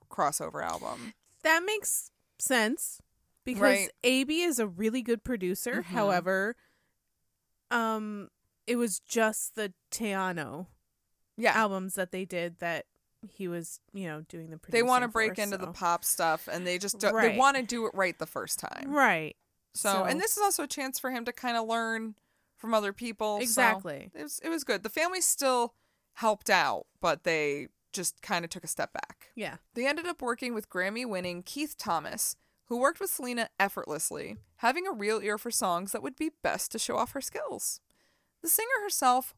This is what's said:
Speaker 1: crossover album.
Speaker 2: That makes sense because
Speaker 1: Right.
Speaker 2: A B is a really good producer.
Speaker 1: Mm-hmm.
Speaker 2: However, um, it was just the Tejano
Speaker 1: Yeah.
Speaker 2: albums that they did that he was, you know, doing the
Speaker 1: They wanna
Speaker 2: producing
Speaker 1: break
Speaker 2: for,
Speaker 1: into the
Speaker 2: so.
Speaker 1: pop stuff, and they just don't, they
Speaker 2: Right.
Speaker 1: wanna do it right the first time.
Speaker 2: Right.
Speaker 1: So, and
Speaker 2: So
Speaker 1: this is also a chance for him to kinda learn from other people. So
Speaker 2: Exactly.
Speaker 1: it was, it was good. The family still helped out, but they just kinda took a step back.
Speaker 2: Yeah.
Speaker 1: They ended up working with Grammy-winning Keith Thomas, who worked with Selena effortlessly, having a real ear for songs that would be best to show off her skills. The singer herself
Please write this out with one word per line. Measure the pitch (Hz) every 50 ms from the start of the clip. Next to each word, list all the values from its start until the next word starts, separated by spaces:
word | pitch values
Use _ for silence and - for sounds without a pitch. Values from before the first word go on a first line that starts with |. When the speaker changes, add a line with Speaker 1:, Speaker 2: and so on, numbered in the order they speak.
| _ -
Speaker 1:
crossover | - - 165 143 151 - 160 160 156 147
album. | - - - - - 113 - - - 220 - _ _ _ _ _
Speaker 2:
That | - 311 320 330 349
makes | 392 427 415 - - - - - - _ _ _ _ _ -
sense | - - 262 240 214 220 285 - - - - - - _ _ _ _ _ _ _ -
because | 254 247 196
Speaker 1:
Right. | 202 262 - 202 190 - - _
Speaker 2:
A | - 247 262 262 269
B | 277 311 330
is | 349 349 277 240
a | 220
really | 202 170 175 220 220 226 262
good | 226 240 233 214
producer. | - 254 254 208 185 180 196 - - - 254 -
Speaker 1:
Mm-hmm. | - 175 185
Speaker 2:
However, | 240 208 202 185 175 170 185 190 190 196 214 240 _ _ _ _ _ _ _ _ _ _ _ _ _ _ _ _ _ _ _ _ _ _ -
um, | 240 233 226 220 220 214 214 214 208 202 190 - _ _ _ _ _ _ -
it | - 247
was | 240 240 220 185 -
just | _ - - 233 220 220 214 - - - -
the | 220 214 196 - _ _ -
Tejano | - - 233 208 196 190 190 185 175 170 143 - 135 156 185 - _ _ _ _ _ _ _ _ _ _ _ _ _
Speaker 1:
Yeah. | - 233 214
Speaker 2:
albums | - 220 220 202 196 190 190 190 -
that | 196 185 180
they | - 185 196
did | - 185 175 170 175 170 -
that | 175 170 165 151 - _ _ _ _ _ _ _ - 196
he | - - 190 175
was, | 170 170 165 - - - _ _
you | - 196 190
know, | 165 151 151
doing | 160 - - 165 160 160
the | 160 156 - -
Speaker 1:
They | - 233
wanna | 240 247 254 247 247 233
Speaker 2:
producing |
Speaker 1:
break | 214 226 220 220 -
Speaker 2:
for, | 214
Speaker 1:
into | 208 202 196
the | 185 180
Speaker 2:
so. | 170
Speaker 1:
pop | 175 - 190 170 170 170 -
stuff, | - - - 175 165 156 160 - -
and | - 175 180
they | 175 180 180
just | 196 196 - 208
don't, | 220 202
they | 214 226 220 226
Speaker 2:
Right. | 226
Speaker 1:
wanna | 233 262 277 277 262
do | 247 202 240 240 226
it | - -
right | 190 190 180 165 -
the | 160
first | - - - - - - -
time. | - - - - - 277
Speaker 2:
Right. | 294 294 269 226 180 160 156 151 - _ _ _ _ _ _ _ -
Speaker 1:
So, | - - 202 196 190 185
and | - 269 320
Speaker 2:
So |
Speaker 1:
this | 392 440 -
is | 415
also | 415 403 - -
a | 294 254
chance | - 294 262 269 262 -
for | - 254
him | 262 240 233
to | 240
kinda | 240 - - 247 233 233
learn | 226 220 226 233 226 226 226 226 226 220 214 _ _ _ _ _ _ _ _
from | _ - 233
other | 226 214 208 196
people. | 202 - 240 233 208 - 220 214 208 208
So |
Speaker 2:
Exactly. | 247 240 220 262 247 226 214 - 185 170 143 139 - - -
Speaker 1:
it | -
was, | 302 294 - -
it | - 320
was | 330 320 277
good. | - 220 185
The | - 214
family | - 302 320 359 370 370
still | 330 - - - 285 262 254 247 240 240 _ _ _ _ _ _ _ _ -
helped | - 226 220 214 - - -
out, | 196 180 151 135 104 - - _ _ -
but | - 170 151 - -
they | 175 165 156 151 147 143 143 - - _ _ _ _
just | - 196 175 - - _
kinda | - - 208 170 170 170
took | - 185 -
a | 156
step | - - - -
back. | - - - - - _ - - -
Speaker 2:
Yeah. | 233 202 151 - - _ _ -
Speaker 1:
They | 233 247
ended | 277 294 330 330
up | 349 330 -
working | 269 240 240 - 262 247 233
with | 214 214 -
Grammy-winning | - 180 180 196 214 233 254 240 196 185 180 180 175 175 180
Keith | - - 277 302 294 -
Thomas, | - - 214 170 160 147 - - 220 - - - _ _ _ _ _ _
who | - 233 240
worked | 262 294 339 -
with | 392 370
Selena | - - 262 247 240 233 226 - _ -
effortlessly, | 196 196 - 196 - - 151 156 - - 165 147 - - - - - _ _
having | - - 233 262 349 370
a | 381
real | 320 214 202 208 226 214
ear | 185 208 208 214
for | - -
songs | - - 226 185 170 170 196 202
that | - 226
would | 240 285 262
be | - 311 311 - _
best | - 165 - 202 - -
to | - 220
show | - - -
off | - 247 -
her | - 277
skills. | 262 - - - 622 539 - 302 - - - - _ _ _ _ _ _ _ _ _ _ _ _
The | - 330
singer | - - 440 480 523 466
herself | 403 403 - - 277 254 247 254 254 - -